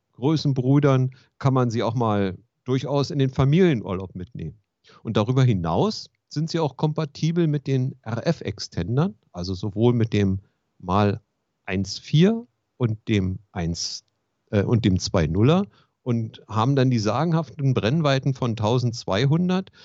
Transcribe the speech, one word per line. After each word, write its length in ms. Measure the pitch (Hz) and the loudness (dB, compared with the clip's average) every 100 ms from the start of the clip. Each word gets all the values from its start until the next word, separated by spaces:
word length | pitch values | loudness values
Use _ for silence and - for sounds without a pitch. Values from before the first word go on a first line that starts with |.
| _ | _
großen 400 | - 139 156 147 | -4 -2 0 0
Brüdern 580 | 131 123 143 143 131 131 - _ _ | 0 2 4 4 2 0 -4 _ _
kann 160 | 135 | 0
man 160 | 131 123 | 2 0
sie 120 | 113 | 0
auch 120 | 113 | -2
mal 420 | 117 113 101 98 92 _ _ | 0 0 0 -2 -4 _ _
durchaus 460 | - 131 139 143 135 | -4 -4 -2 -2 -2
in 80 | 147 | 0
den 120 | 135 | 0
Familienurlaub 840 | 131 135 160 180 123 - 92 95 | 2 2 4 4 2 -2 -8 -8
mitnehmen. 440 | 92 90 - 80 - _ _ _ - | -12 -12 -12 -12 -14 _ _ _ -12
Und 140 | 117 110 | -4 0
darüber 280 | 104 131 | 2 4
hinaus 640 | 127 95 82 90 196 - - _ _ | 4 2 0 0 0 -2 -14 _ _
sind 220 | 147 160 | -6 -4
sie 80 | 165 | -2
auch 180 | 151 - | -4 -2
kompatibel 680 | 156 156 156 - 156 170 165 | -2 -2 -6 -4 -2 0 0
mit 200 | 147 - | 0 -2
den 300 | 131 127 - | -2 -2 -6
R-F-Extendern, 1120 | 113 113 170 160 - - - - 85 127 190 - _ | -8 -4 -2 -2 -6 -8 -8 -6 -2 0 0 -4 _
also 220 | 87 87 | -10 -8
sowohl 400 | 92 104 98 120 | -6 -6 2 2
mit 180 | 120 107 | 2 0
dem 280 | 104 98 98 - _ _ _ | 2 0 0 -6 _ _ _
mal 420 | 90 98 101 101 - _ _ _ | -2 0 2 -2 -10 _ _ _
eins 340 | - 98 98 - | -8 -6 -6 -10
vier 480 | - 151 190 226 240 _ _ - | -2 2 4 2 -8 _ _ -4
und 220 | 120 110 - | -4 -4 -2
dem 300 | 104 92 92 - | 0 0 -6 -10
eins, 520 | 95 82 85 - - - _ _ _ _ | -6 -4 -4 -8 -10 -18 _ _ _ _
äh, 120 | 107 | -2
und 220 | - 117 | 2 2
dem 140 | 107 92 | 2 0
zwei 280 | - 95 78 | 0 0 0
nuller 380 | 90 123 180 202 _ _ _ | 2 4 2 0 _ _ _
und 400 | 127 117 113 - - | -4 -4 -4 -12 -6
haben 280 | 107 123 139 | -2 2 2
dann 140 | 127 | 2
die 80 | 120 | 2
sagenhaften 760 | 104 120 170 160 160 - 135 | 0 0 0 -2 -4 -2 0
Brennweiten 640 | 131 196 165 147 135 135 | 2 0 0 0 0 -2
von 220 | 127 123 110 | -2 -4 -2
tausendzweihundert 1120 | 107 123 120 117 - 98 135 165 180 185 190 _ | 0 0 0 -4 -2 0 2 2 0 -2 -4 _